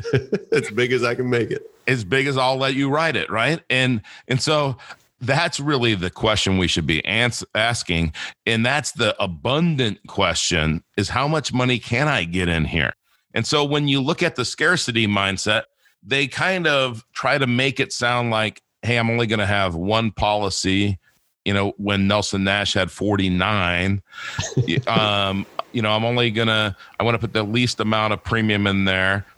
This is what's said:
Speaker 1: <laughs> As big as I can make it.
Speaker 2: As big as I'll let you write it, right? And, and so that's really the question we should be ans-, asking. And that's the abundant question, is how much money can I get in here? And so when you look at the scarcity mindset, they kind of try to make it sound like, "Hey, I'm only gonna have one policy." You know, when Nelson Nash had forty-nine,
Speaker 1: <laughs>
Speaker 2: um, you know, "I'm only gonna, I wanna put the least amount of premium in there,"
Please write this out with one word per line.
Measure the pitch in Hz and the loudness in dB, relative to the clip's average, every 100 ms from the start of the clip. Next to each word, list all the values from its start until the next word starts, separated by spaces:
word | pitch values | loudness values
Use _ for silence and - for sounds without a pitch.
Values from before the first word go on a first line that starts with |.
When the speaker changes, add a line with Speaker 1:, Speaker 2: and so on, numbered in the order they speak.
| 466 139 | -4 -2
Speaker 1:
<laughs> | - 196 - | -2 -6 -2
As | - - | -2 -2
big | 104 123 | -2 0
as | 127 120 | 0 -2
I | 120 | -2
can | 127 | -2
make | 120 107 | 0 -2
it. | - - _ - | -6 -10 _ -2
Speaker 2:
As | 131 | -2
big | 90 135 139 | 0 -2 0
as | 131 | 0
I'll | 131 131 | 0 0
let | 131 135 | 0 0
you | 139 | 0
write | 147 160 117 | 0 0 -2
it, | - | -2
right? | 107 120 165 - | 0 0 0 0
And, | 127 127 117 - - - | 0 2 0 -4 -12 -4
and | 127 | -2
so | - 156 139 120 - - _ - | 0 0 0 -4 -12 -20 _ -8
that's | 123 139 170 - | -2 0 0 -2
really | 143 143 117 104 | -2 2 2 0
the | 87 | -2
question | - 110 104 - 95 | -2 0 2 2 2
we | 87 | 2
should | - 78 | 0 0
be | 78 - | 0 0
ans-, | 107 120 - - 104 | 0 0 -2 -6 -2
asking. | 113 120 - 85 80 - - - - | -2 -2 -2 0 0 -4 -12 -6 -2
And | 113 120 | 0 2
that's | 147 - | 0 -2
the | 135 110 - | -2 0 0
abundant | 101 80 117 143 170 143 117 98 - | -4 -4 -2 0 0 0 -2 -4 -8
question, | - 92 80 - 85 78 78 - - | 0 0 0 0 2 2 0 -4 -4
is | 104 | -2
how | 120 143 | -2 0
much | 156 - | -2 0
money | 127 127 123 | 0 2 0
can | - 123 151 | 0 0 2
I | 131 85 | 0 0
get | 90 87 | 0 0
in | 82 76 | 0 0
here? | 82 67 - _ _ _ - | 0 -2 -4 _ _ _ -4
And | 113 | 0
so | 151 147 | 0 2
when | 147 147 | 0 2
you | 139 | 0
look | 131 175 | 0 0
at | 131 - | -2 -2
the | 117 | -4
scarcity | - 156 175 - 117 107 | 0 0 2 0 0 2
mindset, | 101 98 95 107 107 - _ _ _ | 2 0 0 0 0 -2 _ _ _
they | - 139 139 | -4 -2 -2
kind | - 170 185 160 | -2 0 0 2
of | 139 131 110 - | 2 0 -4 -12
try | - 131 139 | -4 0 2
to | 131 | 2
make | 120 135 123 | 2 0 0
it | 131 | -4
sound | - 120 123 120 | -2 0 0 0
like, | 110 107 - _ _ | 0 -2 -6 _ _
"Hey, | 107 120 | 0 2
I'm | 113 | 2
only | 117 117 | 2 2
gonna | 110 101 | 2 2
have | 101 95 | 2 0
one | 82 92 110 113 | 0 0 2 0
policy." | - 104 104 98 - 92 95 101 95 _ _ _ _ | 0 0 0 0 -2 0 2 0 -2 _ _ _ _
You | 98 101 | -2 0
know, | 101 - | 0 -2
when | 101 101 98 | 0 2 4
Nelson | 104 98 98 | 2 0 0
Nash | 98 101 98 | 0 0 0
had | 101 90 | 0 -2
forty-nine, | - 98 101 95 90 98 104 90 87 95 98 - - - - | -2 -2 0 2 2 2 0 0 0 0 -2 -6 -14 -12 -8
Speaker 1:
<laughs> | - - - - - | -4 -2 0 0 0
Speaker 2:
um, | 113 104 101 98 98 - - - | 2 2 2 0 -2 -6 -8 -6
you | 120 | -2
know, | 110 | 0
"I'm | 107 117 | 0 0
only | 120 120 | 2 0
gonna, | 107 113 110 107 98 - - | 2 2 2 0 -4 -10 -2
I | |
wanna | 113 117 | 0 0
put | 113 | -2
the | 110 | -2
least | 104 117 123 - | 0 0 0 0
amount | 107 110 107 | 0 0 0
of | 104 | -2
premium | - 117 107 104 101 | -2 0 2 2 2
in | 98 98 | 2 2
there," | 95 95 98 - | 2 2 0 -4